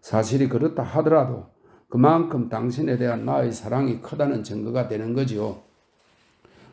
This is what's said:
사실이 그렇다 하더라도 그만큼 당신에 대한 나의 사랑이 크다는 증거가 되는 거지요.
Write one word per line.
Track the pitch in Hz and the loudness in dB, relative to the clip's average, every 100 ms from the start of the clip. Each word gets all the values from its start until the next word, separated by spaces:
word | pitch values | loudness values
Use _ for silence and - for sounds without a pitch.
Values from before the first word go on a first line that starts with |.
사실이 | - 110 110 135 135 | 0 0 2 2 2
그렇다 | 135 156 156 | 2 0 -2
하더라도 | 123 147 156 156 135 113 87 _ _ - _ | -2 0 4 4 4 -4 -10 _ _ -20 _
그만큼 | 117 143 165 165 127 117 | 4 6 6 2 -2 -4
당신에 | 113 120 123 156 123 | -4 -4 -2 -2 0
대한 | 123 117 113 | 0 -2 -2
나의 | 139 120 | 0 0
사랑이 | 107 107 123 139 110 | -2 -2 0 0 -2
크다는 | - 151 143 127 | -6 -2 -2 -2
증거가 | 104 110 107 123 123 | -4 -6 -4 -4 -2
되는 | 107 110 | -4 -2
거지요. | 120 135 107 107 101 - _ _ _ _ _ _ _ _ - - | 0 0 -2 -4 -6 -16 _ _ _ _ _ _ _ _ -20 -20